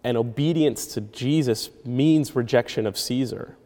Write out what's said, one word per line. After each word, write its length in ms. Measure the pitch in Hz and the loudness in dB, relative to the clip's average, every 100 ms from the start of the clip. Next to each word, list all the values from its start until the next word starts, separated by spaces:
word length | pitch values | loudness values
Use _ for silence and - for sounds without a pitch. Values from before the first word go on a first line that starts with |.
| 123 | 0
And 120 | 117 | 0
obedience 680 | 117 113 151 165 151 110 - | -2 0 0 4 2 0 -6
to 140 | - | -8
Jesus 680 | 107 - 123 156 131 110 - - 120 | -8 -6 0 2 2 0 -4 -12 -6
means 500 | 123 151 156 143 127 | 2 4 4 2 -2
rejection 500 | 117 123 - - 107 | 2 2 2 -2 -4
of 120 | 98 | -4
Caesar 600 | - 127 127 95 - - | -4 -2 -2 -6 -12 -18